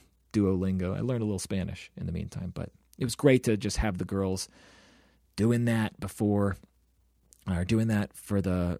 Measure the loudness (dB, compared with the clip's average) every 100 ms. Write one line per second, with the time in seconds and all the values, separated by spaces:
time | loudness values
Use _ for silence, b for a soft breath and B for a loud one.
0 | -14 _ _ 2 4 2 0 0 -2 -2
1 | -2 -2 -2 -4 -4 -4 -4 -8 -14 -10
2 | -8 -6 -8 -8 -8 -8 -10 -14 _ -6
3 | -6 2 6 6 4 0 0 -2 -2 -2
4 | -2 -2 0 -2 -6 b b b b b
5 | b b b 0 2 4 2 2 0 -4
6 | -10 -2 2 2 2 -2 -10 _ _ _
7 | _ _ _ -10 -4 -2 0 2 2 0
8 | -2 -8 -4 -2 0 0 0